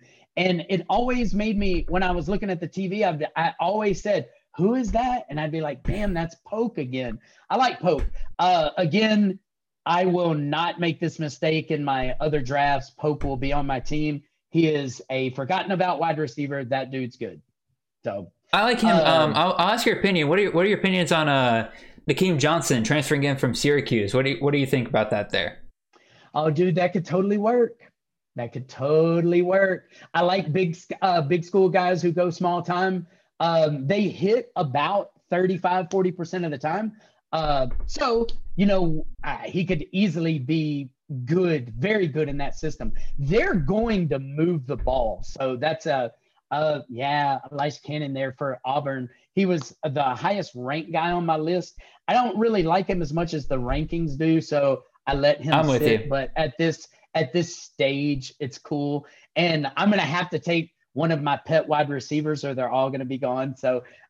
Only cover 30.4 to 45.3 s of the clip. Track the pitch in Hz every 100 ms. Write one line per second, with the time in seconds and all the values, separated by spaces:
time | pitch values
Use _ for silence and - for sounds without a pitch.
30.4 | 156 180 180 165 - - 190 175 143 175
31.4 | 170 202 185 185 180 180 175 170 175 170
32.4 | 175 175 170 180 190 185 170 _ _ -
33.4 | 165 165 156 147 135 208 190 - 185 240
34.4 | 233 185 156 143 156 202 - _ _ 156
35.4 | 185 180 180 185 180 196 185 180 165 185
36.4 | 170 139 151 185 220 - _ _ _ 160
37.4 | 151 139 127 - - - 262 233 233 -
38.4 | - - 202 - 170 156 - - 151 135
39.4 | - 180 180 175 - 185 208 160 165 160
40.4 | 127 160 151 143 135 _ - 135 123 175
41.4 | 180 156 120 113 180 214 175 151 147 143
42.4 | 143 - 151 - 143 - - - 139 208
43.4 | 370 226 131 214 233 208 160 139 135 143
44.4 | 170 165 127 123 - 131 113 101 -